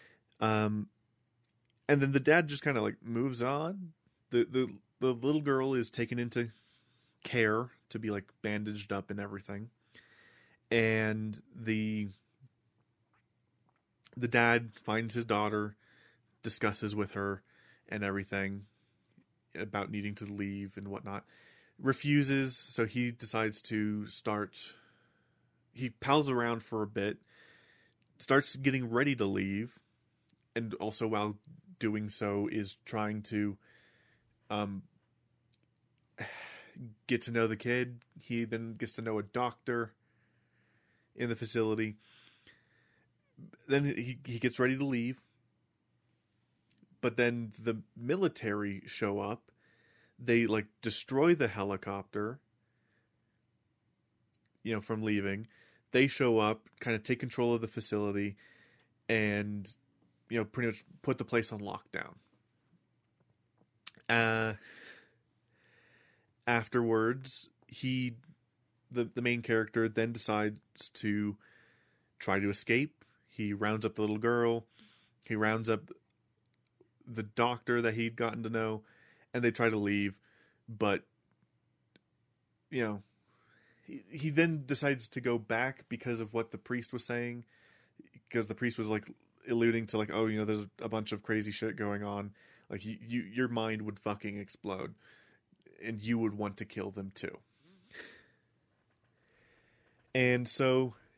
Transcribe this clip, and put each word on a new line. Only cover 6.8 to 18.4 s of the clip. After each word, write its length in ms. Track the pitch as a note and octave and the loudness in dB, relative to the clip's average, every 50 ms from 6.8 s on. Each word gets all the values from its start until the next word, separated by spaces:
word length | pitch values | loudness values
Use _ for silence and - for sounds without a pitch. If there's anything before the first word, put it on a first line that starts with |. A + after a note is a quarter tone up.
| _ _ _ _ _ _ _ _ | _ _ _ _ _ _ _ _
care 480 | - - - B2 A2+ G#2+ G#2+ A2+ B2 B2 - _ _ - | -10 -2 2 4 4 4 4 2 0 -4 -8 _ _ -10
to 80 | - A2 | -8 -6
be, 120 | A2 A2 | -4 -2
like, 140 | G#2 G2+ F#2+ - _ _ | -4 -4 -6 -8 _ _
bandaged 500 | - G#2+ G#2+ G#2 G#2+ G#2+ G#2 G#2 G2+ - | -4 -2 -2 -2 -2 -4 -6 -8 -6 -4
up 180 | G2+ G2 F#2+ - | -4 -4 -4 -4
and 100 | G2+ G2+ | -6 -6
everything. 500 | G2+ G2+ G2 G2 G2 - G2+ G2+ A2 B2 - _ _ _ - - - _ _ - - - _ _ _ _ _ _ _ - | -6 -6 -8 -10 -10 -10 -10 -10 -10 -12 -16 _ _ _ -20 -20 -20 _ _ -20 -20 -20 _ _ _ _ _ _ _ 2
And 720 | A#2 A#2 A2+ A2 A2 A2 A2 G#2+ G#2+ A2 G#2+ A2 G#2+ - - _ - | 4 4 4 4 4 2 2 0 0 -2 -4 -6 -8 -10 -14 _ -16
the, 540 | - A2+ A2 A2 G#2+ G#2+ G#2+ G#2+ G#2+ G#2 G2 G2 - _ _ _ _ - - _ _ _ _ _ _ _ _ _ _ _ _ _ _ _ _ _ _ _ _ _ _ _ _ _ _ _ _ _ _ _ - - | -6 -2 -2 0 0 0 0 -2 -2 -4 -6 -8 -14 _ _ _ _ -20 -20 _ _ _ _ _ _ _ _ _ _ _ _ _ _ _ _ _ _ _ _ _ _ _ _ _ _ _ _ _ _ _ -18 -8
the 120 | B2+ B2 A#2+ | -6 -2 2
dad 440 | A#2+ A#2+ A#2 A#2 A#2 A#2+ A#2+ A2+ - | 4 6 6 8 6 4 2 -2 -10
finds 400 | - - - G#2+ A2 A2+ A2+ G#2 | -8 0 2 4 4 4 2 -2
his 100 | A#2+ A#2 | -2 0
daughter, 520 | A2+ A2+ G#2 G#2 G#2 G#2+ G#2+ G#2 G#2+ G#2 - _ _ _ _ _ _ _ _ _ _ _ _ - | 4 4 4 4 4 2 0 0 -2 -6 -10 _ _ _ _ _ _ _ _ _ _ _ _ -6
discusses 480 | A2 - - - G#2+ G2+ - - G#2 G2+ | -6 -2 0 0 0 0 0 -2 -2 -2
with 200 | G#2 G2+ G2 - | -2 -2 -2 -4
her 280 | G2+ G2+ G2+ G2 G2 - _ _ _ _ - - _ _ - | -4 -4 -4 -4 -6 -10 _ _ _ _ -20 -20 _ _ -10
and 160 | - G#2+ G2+ | -6 -4 -2
everything 600 | G2 G2 G2 G2 - - G2 | -2 -2 -2 -4 -2 -2 -2